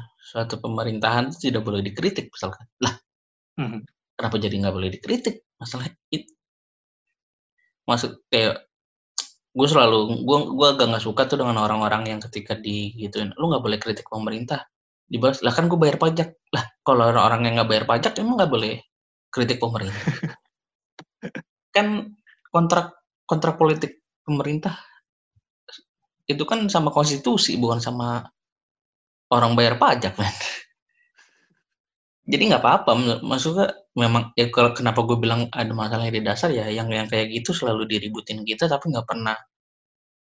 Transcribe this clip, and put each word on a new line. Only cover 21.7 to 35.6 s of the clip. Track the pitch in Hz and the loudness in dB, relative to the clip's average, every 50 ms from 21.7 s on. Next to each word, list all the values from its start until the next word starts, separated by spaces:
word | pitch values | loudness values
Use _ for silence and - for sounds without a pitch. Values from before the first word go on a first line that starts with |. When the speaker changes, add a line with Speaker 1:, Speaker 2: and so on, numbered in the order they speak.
| _ | _
Speaker 1:
Kan | 202 208 214 214 202 208 - - _ _ _ _ _ _ _ | 0 2 2 -2 -4 -6 -10 -16 _ _ _ _ _ _ _
kontrak, | - 170 170 165 175 175 170 170 - _ _ _ _ _ _ | 2 2 4 4 4 2 2 0 -10 _ _ _ _ _ _
kontrak | - 165 156 165 165 160 | -4 -2 0 0 0 2
politik | - 160 156 151 - - - - _ _ _ _ _ _ | 4 2 2 2 0 -4 -8 -10 _ _ _ _ _ _
pemerintah | 156 147 139 - 143 151 156 - 190 165 - - - _ _ _ _ _ _ _ _ _ _ _ _ _ _ _ - - - _ _ _ _ _ _ _ _ _ | -4 -2 -2 -2 -2 -4 -4 -4 -6 -6 -8 -14 -20 _ _ _ _ _ _ _ _ _ _ _ _ _ _ _ -20 -20 -20 _ _ _ _ _ _ _ _ _
itu | - 143 143 151 | -6 -4 -4 -2
kan | - 226 226 214 | -2 0 0 0
sama | 196 196 170 151 147 | 0 2 2 2 2
konstitusi, | - 147 151 147 139 135 - 123 120 - - - - | 2 2 2 2 0 -2 0 0 2 2 2 0 0
bukan | 123 120 117 117 117 | 0 2 2 0 0
sama | 120 120 123 120 120 120 120 117 - - _ _ _ _ _ _ _ _ _ _ _ _ _ _ _ _ _ _ _ _ | -2 -4 -4 -4 -4 -4 -4 -6 -8 -10 _ _ _ _ _ _ _ _ _ _ _ _ _ _ _ _ _ _ _ _
orang | 120 120 117 117 120 | 4 4 6 6 6
bayar | 117 120 117 120 - | 6 6 4 4 4
pajak, | - 262 143 123 - - - - | 4 4 4 2 0 -4 -2 -2
men. | 95 95 - - - - - - - _ _ _ _ _ _ _ _ _ _ _ _ _ _ _ _ _ _ _ _ _ _ _ _ _ _ _ _ _ _ _ _ | -2 -2 -2 -4 -8 -8 -10 -10 -14 _ _ _ _ _ _ _ _ _ _ _ _ _ _ _ _ _ _ _ _ _ _ _ _ _ _ _ _ _ _ _ _
Jadi | - 147 143 202 220 | -2 2 2 4 4
nggak | 151 120 | 4 6
apa-apa, | - 120 156 - - - 117 120 | 6 6 4 6 4 4 4 4
men-, | 127 120 110 - - | 4 2 0 0 -2
maksudnya | 110 131 131 - 160 165 196 196 - - - - _ _ | -4 -4 -2 -2 0 2 2 0 0 -2 -8 -18 _ _
memang, | 120 120 113 117 120 117 113 - | 0 2 4 4 2 2 0 0
ya | - 120 120 | 0 0 2
kalau | - 123 120 117 117 | 4 4 4 4 4
kenapa | - 123 120 113 135 - | 2 0 2 2 2 2
gue | 120 120 | 2 2
bilang | 117 117 113 117 120 120 117 - | 2 2 0 0 0 -2 -4 -4
ada | 123 | -4